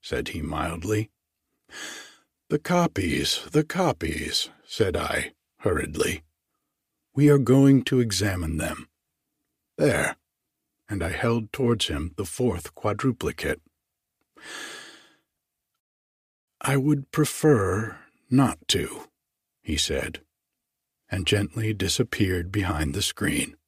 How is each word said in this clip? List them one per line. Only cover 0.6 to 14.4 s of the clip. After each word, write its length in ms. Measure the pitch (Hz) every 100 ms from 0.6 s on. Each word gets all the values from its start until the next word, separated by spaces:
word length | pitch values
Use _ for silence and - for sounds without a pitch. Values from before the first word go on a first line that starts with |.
| 78 85 87 107 107 _ _ _ _ _ _ - - - - _ _ _ _
"The 100 | 151
copies, 800 | - 180 170 - 85 104 71 - -
the 140 | 151
copies," 840 | 156 175 175 - 80 - 127 - - -
said 320 | _ - 98 -
I 380 | 90 - - _ _ _
hurriedly. 640 | 104 87 - 73 - - _ _ _ _ _ _ _ _ _
"We 140 | - 147
are 100 | 143
going 460 | 123 135 139 139
to 160 | - 127
examine 580 | 120 95 101 92 82 78
them. 300 | 76 - - _ _ _ _ _ _ _ _ -
There." 400 | 147 82 - - _ _ _ _ _ _ _
And 140 | 101
I 80 | 85
held 420 | 87 120 117 110
towards 360 | - 123 113 -
him 260 | 76 80 -
the 80 |
fourth 500 | 98 - 127 87 -
quadruplicate. 840 | - 107 104 135 117 - - - 73 _ _ _ _ _ _ _ _